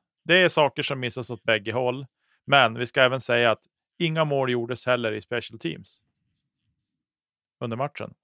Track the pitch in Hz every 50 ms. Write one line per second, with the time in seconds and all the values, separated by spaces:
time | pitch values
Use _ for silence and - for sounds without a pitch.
0 | _ _ _ _ _ 165 170 185 180 165 - 165 151 135 - - 143 - 143 131
1 | 127 120 - 131 120 - 123 107 - - 113 107 98 110 110 123 131 123 123 135
2 | 135 - _ _ _ _ _ _ _ - 139 139 127 113 113 113 123 117 - 143
3 | 131 123 127 131 - - 120 120 120 117 107 - _ _ _ _ _ _ _ -
4 | 170 160 160 160 160 151 143 139 135 127 123 120 117 117 127 - - 123 123 120
5 | 117 110 107 104 101 - 123 120 - - 113 113 - 170 - - 101 - - -
6 | _ _ _ _ _ _ _ _ _ _ _ _ _ _ _ _ _ _ _ _
7 | _ _ _ _ _ _ _ _ _ _ _ - - 117 113 117 135 147 - -
8 | - - - _